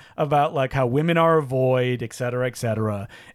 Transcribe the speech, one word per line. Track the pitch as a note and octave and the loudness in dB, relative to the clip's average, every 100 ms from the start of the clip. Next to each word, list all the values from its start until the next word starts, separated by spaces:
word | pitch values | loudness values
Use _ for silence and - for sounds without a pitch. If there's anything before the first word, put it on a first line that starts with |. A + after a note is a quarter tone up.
| - - | -8 -4
about, | D3 D3 D3+ | 0 2 2
like, | D#3 C3 | 0 -2
how | C3+ B2+ | 0 0
women | C3+ E3 E3 | 2 2 2
are | E3 D#3+ | 4 4
a | |
void, | C3+ C3 B2+ B2+ B2+ B2 | 2 0 2 2 0 -2
et | A#2 | -6
cetera, | - B2 B2 B2+ | -6 -6 -2 -4
et | - | -4
cetera. | A#2 A2 A2 G2+ G2+ - - | -4 -2 -2 -4 -10 -16 -20